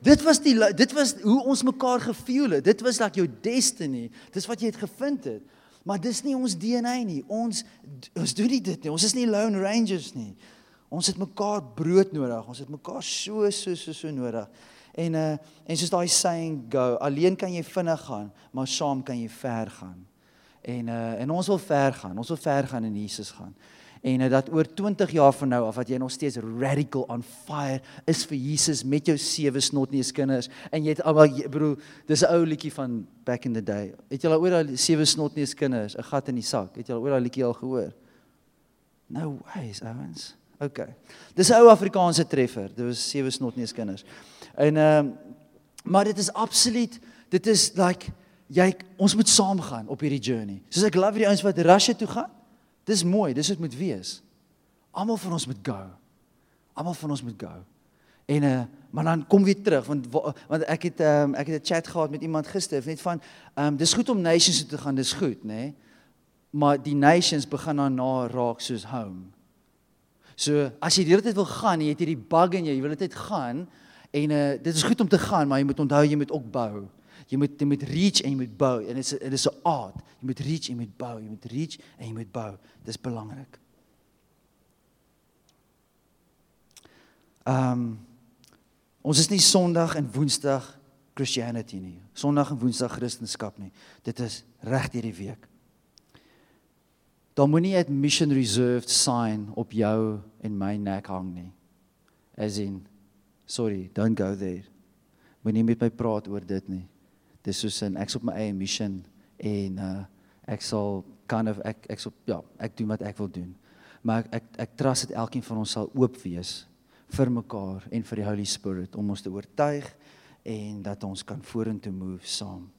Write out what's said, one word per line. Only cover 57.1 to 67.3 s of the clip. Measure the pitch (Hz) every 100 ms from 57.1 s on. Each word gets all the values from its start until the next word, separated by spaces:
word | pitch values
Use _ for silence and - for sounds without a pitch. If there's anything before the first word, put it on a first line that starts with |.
| 143
moet | 120 104
go. | 95 82 92 _ _ _ _ _ -
En, | 143
eh, | 143 131 120 - -
maar | -
dan | 160 165 147
kom | 202
weer | 196 196
terug, | 202 147 113
want | 147 120
wa-, | 143 - - -
want | 156
ek | 156 160
het, | 180 -
ehm, | 156 147 143
ek | 139 139
het | 156
'n | -
chat | 170 165
gehad | 175 156
met | 143
iemand | 160 156 151
gister, | 196 175 143 131
net | 160
van, | 185 170 - - -
ehm, | - 147 143
dis | 165
goed | - 247
om | 233
nations | 170 170 170 147
toe | 151
te | 143
gaan, | 139 135
dis | 127
goed, | - 147 104
nê? | 107 107 131 143 _ _ _ _ _ _ _
Maar | 147 147 143
die | 135 143
nations | 143 170 175